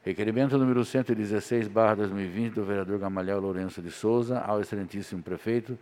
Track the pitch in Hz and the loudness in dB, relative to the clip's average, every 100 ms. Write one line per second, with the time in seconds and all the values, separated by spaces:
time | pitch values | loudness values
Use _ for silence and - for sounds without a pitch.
0 | - 92 107 110 135 139 131 123 117 131 | -4 -2 0 2 2 4 4 4 2 0
1 | 123 110 104 104 - 120 110 104 110 104 | 0 0 2 0 0 0 2 4 4 4
2 | 104 98 95 92 117 110 98 101 95 101 | 0 -2 -4 -2 -2 -2 0 0 0 -2
3 | 98 98 92 98 98 92 95 92 85 - | -2 -2 -2 -2 -2 -2 -4 -6 -10 -2
4 | 107 117 120 123 104 104 101 101 92 98 | 2 2 2 -2 0 -2 0 -4 -6 -8
5 | 95 92 85 90 - 117 113 120 | -8 -8 -6 -6 0 -2 -2 -12